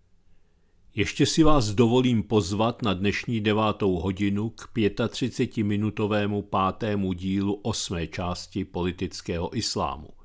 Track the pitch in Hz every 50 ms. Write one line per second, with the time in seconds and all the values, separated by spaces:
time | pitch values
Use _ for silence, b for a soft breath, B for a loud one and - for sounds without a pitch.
0 | _ _ _ _ _ _ - - _ _ _ _ _ _ _ _ _ - - 107
1 | 98 - - - 156 - - 165 156 - 151 139 110 107 101 120 120 113 123 127
2 | 127 127 120 107 92 - 113 107 95 87 104 98 110 117 117 - 123 104 92 87
3 | 101 101 95 - - - 120 110 104 110 104 107 110 107 98 - 110 95 90 85
4 | 80 101 95 95 101 101 101 101 110 113 - - - - - 113 104 98 - -
5 | 117 107 - - 135 113 - - 123 110 - 117 107 104 104 101 107 107 104 -
6 | 107 101 107 104 101 101 104 101 98 - - 98 95 95 95 - 117 107 104 101
7 | 95 92 92 85 92 95 95 101 98 101 98 - - 113 101 - - - 98 85
8 | 80 80 - - 90 87 90 - - - - 98 92 - - 90 87 90 82 -
9 | 98 82 - - - - 90 82 90 - - 117 - - - 107 87 69 65 73
10 | - - - -